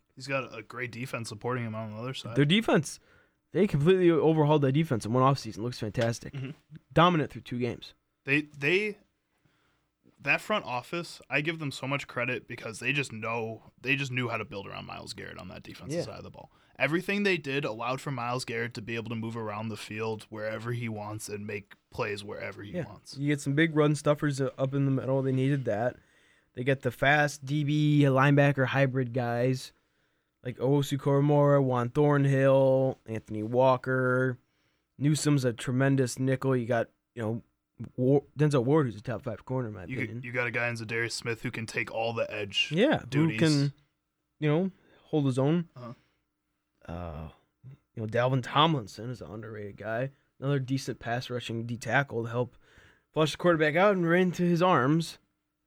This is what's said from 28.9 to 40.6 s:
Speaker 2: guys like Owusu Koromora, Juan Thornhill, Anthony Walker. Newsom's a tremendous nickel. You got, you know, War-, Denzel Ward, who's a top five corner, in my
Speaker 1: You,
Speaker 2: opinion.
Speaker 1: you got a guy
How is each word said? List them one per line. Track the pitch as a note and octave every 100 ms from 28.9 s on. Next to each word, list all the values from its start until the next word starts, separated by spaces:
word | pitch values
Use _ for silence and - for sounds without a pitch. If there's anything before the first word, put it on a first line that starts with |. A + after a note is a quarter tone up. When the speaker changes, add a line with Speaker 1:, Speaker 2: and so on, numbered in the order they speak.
| C3+ B2
Speaker 2:
guys | B2 A#2+ A#2+ B2+ C3 - _ _ _ _ _ _ _
like | B2+ -
Owusu | B2+ C#3+ C#3 C3+
Koromora, | C#3+ C#3 D3 D3 C#3+ C#3+
Juan | C3 B2 A#2+
Thornhill, | D3 D3 C#3+ C#3 C3+ C3+ C3+ C3+ C3 C3 - -
Anthony | A2 - G#2+
Walker. | A2 B2 C3 B2+ C3 C3 B2+ B2+ C3 B2 _ _ _ _ _ -
Newsom's | C#3+ D3 D3+ C#3+ B2
a |
tremendous | A2 - B2+ C3+ C#3 B2 -
nickel. | C3 C3 C3+ B2+
You | A2+
got, | A#2 - _ _ A#2+
you |
know, | A2 A#2 - _ _ - A2 -
War-, | B2+ C#3+ - C3+
Denzel | D3+ C#3
Ward, | A#2 D#3+ C3
who's | G2+
a |
top | B2+ G#2
five | A#2+ G2+ -
corner, | B2+ A#2
in | G2
my | F#2
Speaker 1:
You, | B2+
Speaker 2:
opinion. | A2+ A#2
Speaker 1:
you | A#2+
got | B2 A#2+
a |
guy | A#2+